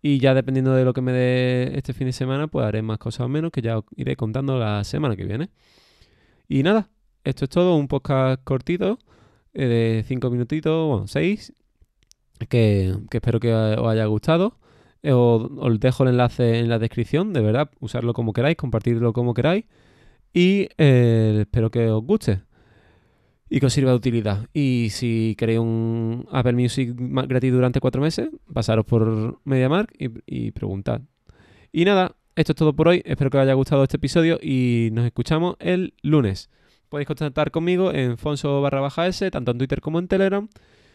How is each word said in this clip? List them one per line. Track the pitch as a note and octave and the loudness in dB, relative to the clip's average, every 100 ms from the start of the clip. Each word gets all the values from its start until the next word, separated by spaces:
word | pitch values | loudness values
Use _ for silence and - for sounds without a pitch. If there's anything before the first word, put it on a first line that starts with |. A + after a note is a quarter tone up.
Y | D3 C#3 | 0 2
ya | C3+ | 4
dependiendo | C3 B2+ C3 C3 | 2 0 0 2
de | C3 | 2
lo | B2+ | 2
que | B2+ | 0
me | B2+ | -2
dé | B2+ B2+ B2+ B2+ B2+ B2+ C#3 | 0 0 0 0 0 -2 -4
este | C3 | -8
fin | C3 C3 | -6 -6
de | |
semana, | B2+ C3 C3+ D#3 | -4 -4 -4 -4
pues | - A#2 | -2 -2
haré | G#2+ | -2
más | A2 G#2+ | -4 -6
cosas | A#2 - | -8 -6
o | B2 | -4
menos, | D3 E3 | -4 -4
que | D3 | -4
ya | A2+ A2+ | -4 -4
os | - - | -6 -10
iré | C3 C3 | -6 -4
contando | A2 A#2+ C#3 C3 | -4 -4 -2 -2
la | A2 G#2 | -2 -4
semana | G2 C#3+ D3 G2 | -4 -4 -4 -4
que | F#2+ | -6
viene. | G#2+ F3 _ _ _ _ _ _ _ _ _ _ | -6 -8 _ _ _ _ _ _ _ _ _ _
Y | C3+ | 0
nada, | D3+ A3 G3 _ _ _ - | 2 2 0 _ _ _ -8
esto | C3 | -4
es | C#3 | -2
todo, | E3+ F3+ E3 | 2 4 2
un | C#3 | 0
podcast | C#3 - C3+ C3 C3 - | -4 -2 0 0 -2 -2
cortito, | C3+ - F3 F#3+ A3 _ _ _ _ _ | -4 -2 -2 -2 -4 _ _ _ _ _
eh, | - C3 | -4 0
de | A#2 A2+ A2+ G#2 | 2 2 0 -2
cinco | B2+ B2+ | -4 -2
minutitos, | B2 B2 D#3 D#3 D#3+ D#3+ | -2 -2 -2 0 0 0
bueno, | A#2 G2 | -2 -2
seis, | C#3 E3 G#3 - - _ _ _ _ _ _ _ _ - | -2 -2 -2 -8 -20 _ _ _ _ _ _ _ _ -2
que, | A#2+ A2 G2+ F#2+ F#2+ - | 2 4 4 0 -2 -4
que | A#2 | -4
espero | - A2+ | 0 0
que | A#2 | 2
os | A2+ A2 A2 A#2 | 2 2 0 0
haya | A2 G#2+ | 0 0
gustado. | G#2+ - E3 G3 _ _ _ _ _ | 0 2 2 2 _ _ _ _ _
Eh, | D3 | 2
os, | B2+ A#2+ A#2 B2+ C#3 | 4 6 4 0 -4
os | B2+ A2 | 0 2
dejo | B2+ B2+ | 2 2
el | C3 | 2
enlace | B2 A#2+ - A#2 A2+ | 4 0 2 0 2
en | A#2 | 0
la | A2+ | 0
descripción, | A2+ - A2 D3 G#3 | -2 -4 -2 0 0
de | E3 | 0
verdad, | G#2+ A#2 D3 _ | 2 2 -2 _
usarlo | A#2+ B2 A#2 | -8 -4 -4
como | A#2+ A#2 | -2 -2
queráis, | G#2+ C3 E3 | 0 0 0
compartirlo | C3 A2+ G#2 A#2 A#2 | -2 -2 0 0 0
como | A2 A#2+ | 0 -2
queráis. | A#2+ C3+ F#3+ - _ _ _ - _ _ | 0 0 0 -4 _ _ _ -20 _ _
Y, | F3 F3+ G3 - - | 4 4 4 0 2
eh, | D3+ B2+ A#2+ A2+ A2 G#2+ | 6 6 6 4 2 2
espero | G#2 B2 A2 | 0 0 0
que | A#2+ A2+ | 0 0
os | A2 | 0
guste | A#2 G#3+ - G2 - _ _ _ _ _ _ _ _ _ _ | 0 -2 0 -2 -4 _ _ _ _ _ _ _ _ _ _
y | - | 0
que | C3+ | 0
os | |
sirva | D3 C3 | 2 2
de | B2 | 2
utilidad. | B2+ A#2 G#2+ G2+ A#2 | 0 -2 -2 -4 -4
Y | D#3+ C#3 B2 A#2 | -4 0 0 -2
si | - A#2+ A2+ A2+ G#2+ | -4 -4 -2 -2 -2
queréis | A2+ A2+ | 0 0
un | A2+ A2+ A2+ A2+ A2+ A#2 - | 0 -2 -2 -2 -4 -6 -6
Apple | - B2 | -2 0
Music | A#2+ B2 C3+ B2 B2 | 2 0 0 -4 -6
ma-, | B2+ C3+ C3 | -6 -4 0
gratis | B2+ B2+ | 0 2
durante | B2+ B2+ C3+ | 2 2 2
cuatro | C3 C3 | 0 0
meses, | D3+ - D4+ D4+ _ | -2 -2 -6 -8 _
pasaros | D3 A2+ A2+ G#2+ | -4 0 0 2
por | A#2 A2 A2 A2+ - | 2 2 0 -4 -6
MediaMarkt | - C3+ C3 E3+ A3 _ | -2 0 2 2 -2 _
y, | B2+ A2+ - | -10 -10 -12
y | C3 A2+ | -8 -8
preguntad. | - G2 F#2+ G2+ A#2 C3 _ _ _ _ _ _ | -6 -8 -6 -4 -6 -8 _ _ _ _ _ _
Y | D#3 | 0
nada, | F3 G3+ F#3 - _ - | 4 4 2 -4 _ -2
esto | D#3+ | -2
es | - | 2
todo | D#3 C#3+ | 2 4
por | E3+ | 4
hoy. | F3+ - | 2 0
Espero | - C3+ | -2 0
que | C#3 | 2
os | |
haya | C3+ | 2
gustado | C3+ C3+ C#3+ | 2 2 2
este | C3+ - | 2 0
episodio | C3+ E3+ E3 E3 | 0 2 2 0
y | - C3 B2 A#2 A2+ | -2 0 2 2 0
nos | A2 A#2+ | 0 -2
escuchamos | - B2+ D#3+ F3 - | -2 -2 0 -2 -4
el | F3 F3+ F#3 _ | -2 -2 -2 _
lunes. | C#3+ D3+ A2 F#2+ - _ _ _ _ | 2 2 2 -2 -10 _ _ _ _
Podéis | D3 C#3+ | -8 -6
contactar | D3+ D3+ C3+ D3 | -6 -4 -2 -2
conmigo | E3 E3+ F3+ F#3 | -2 0 0 0
en | D3+ B2+ A#2 | 0 -2 -4
fonso | D3+ D3 D3 C#3 | -6 -4 -2 0
barra | C#3 C3+ | 0 -2
baja | C#3 D3 F3 | -4 -2 -4
S, | F3+ F#3+ | -2 -4
tanto | E3 B2 | -4 -4
en | A#2+ | -2
Twitter | C3+ C#3 | -2 -4
como | - D#3+ | -4 -4
en | F3+ | -2
Telegram. | F#3+ G3 G3 G#3+ _ _ _ _ | 0 2 0 -6 _ _ _ _